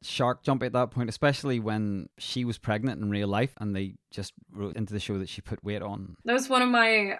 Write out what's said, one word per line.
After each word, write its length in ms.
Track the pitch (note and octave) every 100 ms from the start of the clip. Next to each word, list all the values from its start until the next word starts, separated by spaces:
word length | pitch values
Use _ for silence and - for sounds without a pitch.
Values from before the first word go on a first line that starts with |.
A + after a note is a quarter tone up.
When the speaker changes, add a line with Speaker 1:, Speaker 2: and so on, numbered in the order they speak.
Speaker 1:
shark 400 | - - B2 B2
jumpy 240 | - C3+ B2+
at 60 |
that 180 | B2 A#2+
point, 180 | B2+ A2+
especially 500 | - D3 C3+ C#3+ A#2+
when 500 | A2 G#2+ G#2 G2 - -
she 260 | - B2+ A#2+
was 140 | A2
pregnant 420 | - G#2+ B2+ G2
in 80 | G#2
real 180 | G2+ G2+
life 280 | G2+ C3+ -
and 160 | G#2 F#2+
they 200 | G2 - _
just 220 | - G2 - -
wrote 240 | G2+ G2+ A2
into 180 | G2+
the 60 | G#2
show 180 | - G2
that 120 | F#2
she 120 | -
put 220 | - A2
weight 180 | G2+ G#2
on. 360 | G2+ G2+ F#2+ E2 A#3
Speaker 2:
That 80 |
was 160 | B3+ C4
one 120 | B3+
of 60 | B3
my 500 | A#3+ A3+ A3 G3